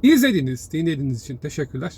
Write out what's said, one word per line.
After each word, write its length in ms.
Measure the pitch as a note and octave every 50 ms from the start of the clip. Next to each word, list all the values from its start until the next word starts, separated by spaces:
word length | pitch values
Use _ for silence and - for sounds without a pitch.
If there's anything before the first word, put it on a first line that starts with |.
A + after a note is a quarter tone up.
| -
İzlediğiniz, 680 | C4 D#4+ C4+ B3 C4+ A3 F3 C3+ B2+ B2+ A#2+ - -
dinlediğiniz 520 | - D#3 E3 E3 D#3+ C#3 C#3+ C3+ B2+ A2+ -
için 140 | - C3+
teşekkürler. 560 | A#2+ - D3 - - D3 - - C3 D3 F3 -